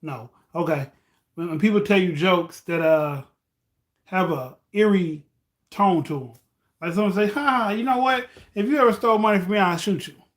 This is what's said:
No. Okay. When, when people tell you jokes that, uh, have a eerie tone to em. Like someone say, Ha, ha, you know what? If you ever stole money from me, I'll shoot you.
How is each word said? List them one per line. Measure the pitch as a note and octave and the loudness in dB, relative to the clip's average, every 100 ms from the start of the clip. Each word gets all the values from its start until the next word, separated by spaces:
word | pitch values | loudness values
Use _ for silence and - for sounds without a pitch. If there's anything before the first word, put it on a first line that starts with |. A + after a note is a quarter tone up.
No. | D#3 C3 A#2 _ _ D#3+ | -12 -12 -14 _ _ -6
Okay. | E3 D3+ C3+ _ _ _ _ - | -2 -2 -4 _ _ _ _ -12
When, | E3+ | -8
when | D#3 | 0
people | G#3 G#3 | 2 2
tell | G3+ G3+ | 2 2
you | F#3 | 2
jokes | D3+ F3+ F3+ E3+ - | 0 2 2 0 -10
that, | - E3+ | -6 -2
uh, | D#3+ D#3+ D3+ C#3+ C3+ _ _ _ _ _ _ _ _ | 2 2 2 -6 -10 _ _ _ _ _ _ _ _
have | F#3 F3+ | -2 -2
a | D3+ B2+ - _ | -2 -8 -16 _
eerie | G3+ G#3+ G3 F3 D3+ - _ _ _ _ | 0 2 4 0 -6 -14 _ _ _ _
tone | - G3+ F3 | -2 0 0
to | C#3+ D3 | -2 -8
em. | B2 A#2 _ _ _ _ | -10 -18 _ _ _ _
Like | E3+ | -6
someone | F3 G#3 | -2 0
say, | F#3+ G#3 | 0 0
Ha, | G#3 | 0
ha, | C#4+ C4 A3 | 0 0 0
you | G#3 | -2
know | B3 B3 | -2 0
what? | B3+ B3+ B3 - - | 0 -2 -4 -16 -16
If | - G#3 | -6 -2
you | D4 | 2
ever | B3 | 2
stole | G#3 A#3 A3 | 2 2 2
money | G#3+ G3+ | 2 0
from | F3+ | 0
me, | G#3 | 0
I'll | F#3 E3+ | 0 0
shoot | F#3+ F3+ - | -2 -4 -6
you. | - _ | -18 _